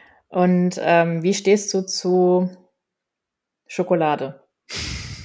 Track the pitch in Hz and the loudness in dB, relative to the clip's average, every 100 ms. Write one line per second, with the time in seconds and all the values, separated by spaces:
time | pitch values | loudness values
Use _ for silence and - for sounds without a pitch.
0 | - _ _ 180 180 180 180 180 - 170 | -20 _ _ 0 2 4 0 -2 2 4
1 | 170 165 170 196 190 208 202 190 190 - | 2 0 -2 0 2 2 0 -4 -4 -4
2 | 180 180 180 180 180 - _ _ _ _ | 0 2 4 4 0 -6 _ _ _ _
3 | _ _ _ _ _ _ - - 180 175 | _ _ _ _ _ _ -10 -6 -2 0
4 | 156 143 135 - _ _ - - - - | 0 -2 -6 -12 _ _ -12 -10 -8 -10
5 | - - | -12 -14